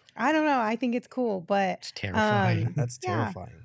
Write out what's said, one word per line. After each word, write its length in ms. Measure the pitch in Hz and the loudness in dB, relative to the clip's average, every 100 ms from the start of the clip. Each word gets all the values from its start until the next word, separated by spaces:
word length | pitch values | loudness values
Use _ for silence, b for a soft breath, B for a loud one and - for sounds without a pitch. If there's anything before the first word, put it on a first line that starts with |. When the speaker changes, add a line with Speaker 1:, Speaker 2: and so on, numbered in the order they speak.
| _ - | _ -4
Speaker 1:
I 160 | 247 | 0
don't 120 | 311 | 2
know. 140 | 311 269 | 2 2
I 160 | 214 | 0
think 220 | 226 254 240 | 0 0 -2
it's 100 | - | -4
cool, 340 | - 240 190 | -4 -2 -2
but, 380 | 165 196 190 175 | 0 0 0 -2
Speaker 2:
It's 140 | - | -8
terrifying. 760 | - 202 220 214 208 185 175 120 | -6 -2 0 2 4 4 2 0
Speaker 1:
um, 60 | 180 | -2
Speaker 3:
That's 220 | 120 - | -4 -4
Speaker 1:
yeah. 140 | - - | -4 -2
Speaker 3:
terrifying. 360 | 110 95 92 - | -2 -6 -12 -16